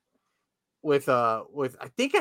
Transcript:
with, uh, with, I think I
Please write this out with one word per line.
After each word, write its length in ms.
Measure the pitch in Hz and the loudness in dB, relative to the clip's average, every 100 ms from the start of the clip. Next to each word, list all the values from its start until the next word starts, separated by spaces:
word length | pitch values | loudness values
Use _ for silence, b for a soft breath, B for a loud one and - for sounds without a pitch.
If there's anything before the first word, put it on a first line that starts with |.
| _ _ _ _ _ _ _ _ | _ _ _ _ _ _ _ _
with, 240 | 151 143 143 | 0 0 2
uh, 360 | 127 117 113 - | 2 2 0 -4
with, 240 | 143 131 - | -6 -6 -8
I 80 | 127 | -10
think 260 | - 269 | -4 0
I 60 | 392 | 0